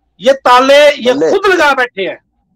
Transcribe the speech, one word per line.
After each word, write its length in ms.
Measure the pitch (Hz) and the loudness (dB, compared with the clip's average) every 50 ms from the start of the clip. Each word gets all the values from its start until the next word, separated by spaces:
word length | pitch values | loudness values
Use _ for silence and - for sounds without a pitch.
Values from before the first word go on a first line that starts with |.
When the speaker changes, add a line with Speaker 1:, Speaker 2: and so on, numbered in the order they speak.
| _ _ _ _ | _ _ _ _
Speaker 1:
ये 120 | 165 240 277 | -2 -2 -2
ताले 580 | 269 - 254 247 247 262 269 277 285 294 294 | 0 0 2 2 2 4 4 4 4 4 2
ये 220 | 294 269 226 240 254 | 0 0 -4 -4 -4
Speaker 2:
बल्ले। 180 | 277 320 311 | -2 -2 -2
Speaker 1:
खुद 160 | 302 392 392 | -2 -2 -2
लगा 280 | 403 370 330 311 294 269 | -2 -2 0 0 -2 0
बैठे 280 | 262 247 240 - 190 190 | -2 -4 -6 -6 -10 -10
हैं, 180 | 165 135 113 _ _ _ _ _ _ _ | -10 -10 -14 _ _ _ _ _ _ _